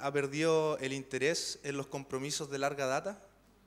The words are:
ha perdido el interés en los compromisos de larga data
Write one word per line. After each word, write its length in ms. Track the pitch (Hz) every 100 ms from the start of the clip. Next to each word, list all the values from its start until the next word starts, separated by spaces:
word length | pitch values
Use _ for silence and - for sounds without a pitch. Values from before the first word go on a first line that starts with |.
ha 120 | 139
perdido 680 | 143 139 147 165 160 156 151
el 140 | 135
interés 640 | 135 131 131 139 170 - -
en 120 | 143 139
los 100 | 135
compromisos 640 | 139 135 131 143 139 139
de 80 | 139
larga 280 | 139 143 135
data 340 | 143 190 202 - - - -